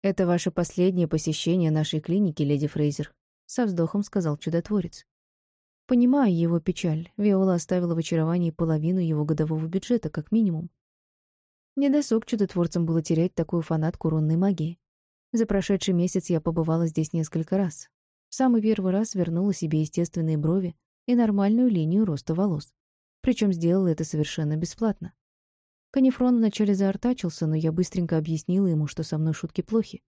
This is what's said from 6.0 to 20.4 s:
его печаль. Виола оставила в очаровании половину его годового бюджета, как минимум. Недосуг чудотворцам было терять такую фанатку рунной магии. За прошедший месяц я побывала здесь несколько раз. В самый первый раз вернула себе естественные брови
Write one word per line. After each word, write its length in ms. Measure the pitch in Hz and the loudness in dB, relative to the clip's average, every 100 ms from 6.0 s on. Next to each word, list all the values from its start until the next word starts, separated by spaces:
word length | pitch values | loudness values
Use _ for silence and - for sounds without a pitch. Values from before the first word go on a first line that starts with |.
| 247 277 240 170 | 4 4 4 2
его 240 | 170 170 | 2 0
печаль. 500 | 160 180 175 156 170 - | -2 -4 -2 -4 -6 -2
Виола 380 | 208 190 190 | 2 4 2
оставила 400 | 175 - 185 175 | 0 0 -2 0
в 40 | 165 | -2
очаровании 520 | 165 165 160 175 170 | 0 0 0 0 -2
половину 480 | 160 165 156 156 185 | -2 0 0 0 0
его 260 | 165 151 | 0 0
годового 400 | 151 156 156 156 | 0 0 0 -2
бюджета, 460 | 160 185 - 240 - | -2 -6 -2 -2 -2
как 200 | - 151 | -8 -2
минимум. 380 | 220 208 160 170 _ _ _ _ _ _ _ _ _ _ | 0 0 -2 -8 _ _ _ _ _ _ _ _ _ _
Недосуг 520 | - 285 294 285 226 - | 0 2 2 2 -2 0
чудотворцам 580 | 226 196 180 170 175 | -2 0 0 -2 0
было 160 | 165 165 | 0 0
терять 340 | 160 160 175 | 0 0 0
такую 280 | - 160 175 | -2 -2 -2
фанатку 480 | 160 160 156 - 165 | -2 -2 -2 -2 -2
рунной 260 | 156 156 160 | 0 2 2
магии. 420 | 196 170 160 170 _ _ _ _ _ | 2 0 -4 -6 _ _ _ _ _
За 140 | 226 226 | -2 0
прошедший 480 | 196 - 196 - | 0 0 -2 2
месяц 340 | 175 180 190 - | 0 2 -2 -2
я 140 | 170 | -2
побывала 440 | 165 165 165 160 165 | 0 -2 0 0 0
здесь 280 | 160 156 | -2 -2
несколько 420 | 170 156 160 160 190 | -2 -4 -4 -2 -2
раз. 320 | 185 - - _ _ _ _ | -2 -6 -20 _ _ _ _
В 60 | |
самый 260 | - 262 233 | -2 2 2
первый 320 | 214 214 185 | 2 0 0
раз 220 | 190 220 | 0 -2
вернула 400 | 196 170 165 202 | -2 -2 0 0
себе 260 | 185 160 156 | -2 0 0
естественные 560 | 156 - 170 - 160 | 0 -2 -4 -2 -2
брови 400 | 156 | 0